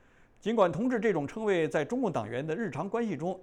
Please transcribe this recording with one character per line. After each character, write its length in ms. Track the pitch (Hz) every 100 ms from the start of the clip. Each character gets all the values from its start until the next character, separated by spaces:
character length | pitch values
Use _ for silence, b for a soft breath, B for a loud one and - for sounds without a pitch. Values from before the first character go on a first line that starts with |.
| b b b b
尽 160 | 202 226
管 120 | 180
同 200 | 151 254
志 100 | 247
这 140 | 220
种 120 | 170 139
称 200 | 220 220
谓 240 | 180 156
在 160 | 170 139
中 160 | 254
共 100 | 226
党 180 | 139 107
员 160 | 120 156
的 80 |
日 160 | 160 214
常 180 | 135 190
关 200 | 226 226
系 80 | 143
中 240 | 170 185